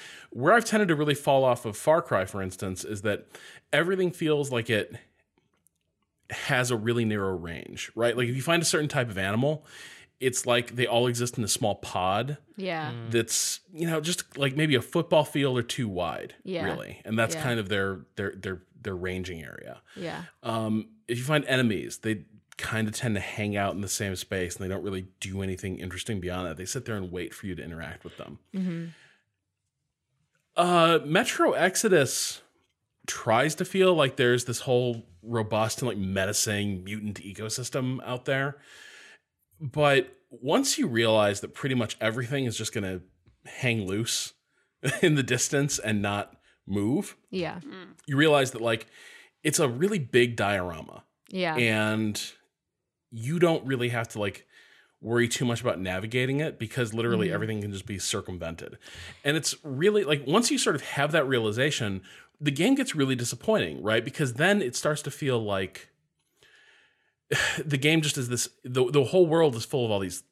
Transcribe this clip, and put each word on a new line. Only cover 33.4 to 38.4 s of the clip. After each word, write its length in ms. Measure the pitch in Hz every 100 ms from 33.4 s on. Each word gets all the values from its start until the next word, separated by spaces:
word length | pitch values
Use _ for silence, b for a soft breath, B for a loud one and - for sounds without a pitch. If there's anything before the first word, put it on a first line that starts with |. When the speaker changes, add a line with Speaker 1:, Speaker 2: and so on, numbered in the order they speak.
| 147 151
Speaker 1:
to 80 |
feel 300 | 180 190 185
like 220 | 165 139 135
there's 280 | 123 123
this 160 | 123 117
whole 460 | - 123 123 117 - -
robust 580 | 110 117 104 107 110 -
and, 80 | 120
like, 80 | 101
menacing 840 | 95 98 95 104 - 101 101 95
mutant 360 | 92 107 104 95
ecosystem 800 | 98 95 107 - 123 147 127 131
out 200 | - 123 147
there. 320 | 135